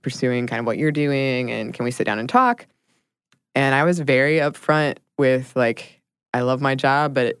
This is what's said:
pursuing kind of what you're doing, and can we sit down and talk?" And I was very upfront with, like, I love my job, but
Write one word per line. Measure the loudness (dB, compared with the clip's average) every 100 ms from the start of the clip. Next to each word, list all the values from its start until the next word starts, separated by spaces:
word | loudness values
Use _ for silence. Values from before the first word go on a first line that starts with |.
pursuing | -10 -4 -2 -2 -2
kind | -4
of | -2
what | 0
you're | -2
doing, | 0 -2 0 0 -2 -4
and | -6 -8
can | -6 -6
we |
sit | -2 -2
down | -2
and | 0
talk?" | 2 2 0 -8 _ _ _ _ _ _ _ _ -2
And | 2 2
I |
was | 2 0
very | 2 2 2 2
upfront | 0 -4 0 0 0 -4 _ 0
with, | 2 2 0 0
like, | 0 -2 -10 _ _ _ _
I | -2
love | 0 0
my | 0 0
job, | 2 2 2
but | 0 -2 -2